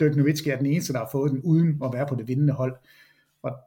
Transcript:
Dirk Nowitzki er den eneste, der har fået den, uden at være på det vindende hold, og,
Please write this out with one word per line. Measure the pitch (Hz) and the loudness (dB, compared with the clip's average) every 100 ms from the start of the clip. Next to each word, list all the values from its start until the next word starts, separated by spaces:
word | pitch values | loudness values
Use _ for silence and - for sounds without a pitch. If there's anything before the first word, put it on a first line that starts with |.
Dirk | 151 143 | 2 4
Nowitzki | 143 151 147 | 2 2 -2
er | 127 | -2
den | 139 | 0
eneste, | 160 175 | 0 -2
der | 123 | -6
har | 110 | -4
fået | 139 143 | -2 0
den, | 131 | -2
uden | 170 160 170 147 | 2 4 4 0
at | 131 | -4
være | 123 143 | -4 -4
på | |
det | 123 110 | -4 -4
vindende | 131 147 | 2 2
hold, | 143 131 131 _ _ _ _ _ _ | 2 -4 -6 _ _ _ _ _ _
og, | 127 127 | -10 -10